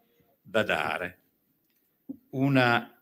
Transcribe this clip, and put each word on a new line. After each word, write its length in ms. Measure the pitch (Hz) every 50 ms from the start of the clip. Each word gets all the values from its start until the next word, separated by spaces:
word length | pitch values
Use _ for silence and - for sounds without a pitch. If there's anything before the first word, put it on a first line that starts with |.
| _ _ _ _ _ _ _ _
da 200 | _ - 92 110
dare." 560 | - - 87 80 76 80 78 80 90 92 - _ _ _ _ _ _ _ _ _ _ _ _ _ _ _ _ _ _ - - - _ _
Una, 600 | - 131 135 139 135 127 127 120 117 - - - - _